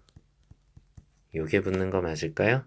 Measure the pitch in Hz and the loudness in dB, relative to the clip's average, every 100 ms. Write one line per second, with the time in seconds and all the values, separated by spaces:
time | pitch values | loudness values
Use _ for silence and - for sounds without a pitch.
0 | _ - _ _ _ - _ - _ - | _ -20 _ _ _ -20 _ -20 _ -20
1 | _ _ _ 82 78 98 98 92 92 95 | _ _ _ -8 0 0 2 0 0 0
2 | 85 78 80 - 101 131 | -2 -4 -6 2 2 2